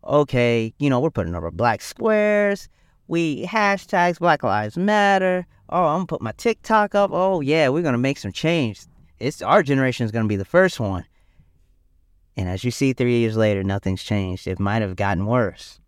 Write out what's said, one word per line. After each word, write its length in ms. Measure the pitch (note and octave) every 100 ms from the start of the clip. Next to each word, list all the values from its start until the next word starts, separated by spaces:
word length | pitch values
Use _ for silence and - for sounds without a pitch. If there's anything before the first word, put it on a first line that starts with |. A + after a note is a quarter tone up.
"Okay, 680 | - D3 C#3+ B2+ A#2+ A#2 A2+ -
you 120 | C#3+
know, 100 | B2
we're 100 | D#3
putting 240 | - E2+
over 160 | E2+ E2+
black 300 | F#2 A#2 G#2+
squares. 880 | - - A3+ G#3+ G#3 G#3 G#3 G3+ - _ _ _ -
We 380 | E3+ E3 C#3+ F#3
hashtags 720 | A3 G3+ G3 - F#3+ F3 E3+
Black 240 | F3 D3+
Lives 340 | A#2 G#2 G#2+ E3+
Matter. 720 | G3 G#3+ G3+ G3 F#3 F3+ F3+ _ -
Oh, 160 | F3
I'm 140 | E3 D#3+
gonna 80 | F3+
put 160 | D#3
my 100 | A2
TikTok 640 | - A#3+ A3 - A3 G#3 G3+
up. 140 | G3+
Oh, 280 | D#3 F#3+ F3+
yeah, 280 | C#3 D#3+ C#3
we're 160 | D3
gonna 140 | E3 A#2+
make 200 | C3+ C#3+
some 140 | G2+
change. 480 | - D#3 E3+ A#2 G2 - - - _
It's, 200 | B2 -
our 200 | G2 F#3+
generation's 480 | C#3+ C3+ C3 A#2+ A2+
gonna 160 | A2+ G#2+
be 80 |
the 100 | G2+
first 360 | F#2+ F3 F#3 -
one." 240 | G#2 F#2+ - _ _ _ _ _ _ _ _ _ _ _ _ -
And 120 | F#2
as 160 | F#2+
you 80 | B2
see, 200 | - C3+
three 280 | B2+ B2 A#2+
years 160 | A2+ A2
later, 260 | G#2+ G2
nothing's 400 | F#2+ G2 F#2+ F#2
changed. 460 | - G#2 F#2+ F#2 -
It 100 | F#2
might 240 | G2+ A2
have 140 | G2+ F2+
gotten 300 | G2+ F2+ G2+
worse. 520 | B2 G2+ - - -